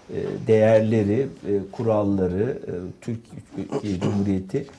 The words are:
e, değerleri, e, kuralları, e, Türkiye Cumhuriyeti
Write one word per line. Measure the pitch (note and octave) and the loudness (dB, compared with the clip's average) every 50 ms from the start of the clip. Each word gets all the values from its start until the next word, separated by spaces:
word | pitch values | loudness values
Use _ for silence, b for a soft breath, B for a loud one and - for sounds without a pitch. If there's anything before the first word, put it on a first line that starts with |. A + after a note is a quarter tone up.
| _ - | _ -10
e, | - G2 F#2+ F#2+ G2 G2 G2 | -8 -6 -6 -6 -6 -4 2
değerleri, | A2+ A2 G#2+ G#2+ A2 A2+ A2 A2 G#2+ A2+ A2 G2+ G2 G#2 B2+ C#3 C3 - - - F#2 | 4 6 6 6 6 6 6 4 4 2 2 2 2 2 0 0 -2 -6 -10 -4 -2
e, | G2+ G2 F#2 F#2+ | -2 -2 -2 -4
kuralları, | - - A#2+ A2+ G#2+ G#2 G#2 G2+ G2+ F#2+ F#2 F2+ F2+ F#2+ A2 B2+ - - - | -8 -4 0 0 2 2 2 2 2 2 0 0 0 0 -2 -2 -4 -6 -8
e, | - F#2 F2 F#2 F2+ - - | -8 -8 -8 -8 -10 -14 -12
Türkiye | - A#2+ A2+ A2+ - - - A#2 - - - G2 F#2+ - - - - G#2 F#2+ F2 | -8 -8 -8 -8 -10 -16 -20 -20 -18 -14 -12 -10 -10 -6 -6 -6 -4 -4 -4 -2
Cumhuriyeti | G#2 G#2+ G2+ G2+ G2 G2+ G2 F#2+ F#2 - - C#3 - - - | -2 -2 -2 0 0 0 0 -2 -4 -4 -6 -6 -6 -6 -16